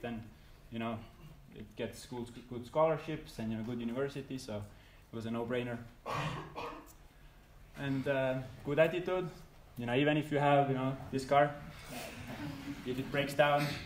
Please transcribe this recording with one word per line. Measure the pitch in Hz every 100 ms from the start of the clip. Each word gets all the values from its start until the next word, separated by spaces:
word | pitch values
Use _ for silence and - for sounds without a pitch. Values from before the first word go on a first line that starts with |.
then, | 120 117 110 - - - -
you | 113
know, | 117 113 - - - - - -
it | 104 -
gets | 113 - -
good, | 123 113 - -
good | 120 113
scholarships | 156 160 151 - 151 - -
and, | 110
you | 110
know, |
good | 110 120
university. | 117 120 139 139 135 135
So | - 104
it | 101 - - - - 113
was | 110
a |
no-brainer. | 117 117 123 123 117 - - - - 160 - - - 156 - - - - - - - - - - -
And, | 139 135 135
uh, | 135 131 131 127 - -
good | 147
attitude. | 165 175 175 185 175 - - - - -
You | 120
know, | 123
even | 147 151
if | 143
you | 143
have, | 143 143 131
you | 131
know, | 131 135 -
this | 131 -
car, | 139 147 - - - - - - - - - 147 - - - 123
if | 127
it | 131
breaks | 143 139
down | - 147 143 147 147